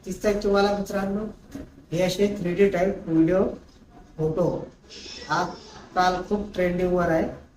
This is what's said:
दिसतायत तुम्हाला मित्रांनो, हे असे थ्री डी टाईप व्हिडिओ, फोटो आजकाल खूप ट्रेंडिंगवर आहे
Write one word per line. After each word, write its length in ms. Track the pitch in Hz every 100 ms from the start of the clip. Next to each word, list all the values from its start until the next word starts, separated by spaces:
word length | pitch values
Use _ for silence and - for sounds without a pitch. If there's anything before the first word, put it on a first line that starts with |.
दिसतायत 320 | - 185 214 208
तुम्हाला 340 | 208 196 202 202
मित्रांनो, 460 | 196 196 196 202 220 - - - - - -
हे 100 | 160
असे 340 | 185 - 202 202
थ्री 160 | 175
डी 140 | 175 202
टाईप 400 | 180 190 - -
व्हिडिओ, 360 | 160 160 185 240 - - - - - - -
फोटो 520 | 156 170 170 - - - - - - - -
आजकाल 920 | 160 180 - - - - - 180 180 185
खूप 260 | 208 202
ट्रेंडिंगवर 540 | - 180 175 180 180 170
आहे 200 | 165 - - -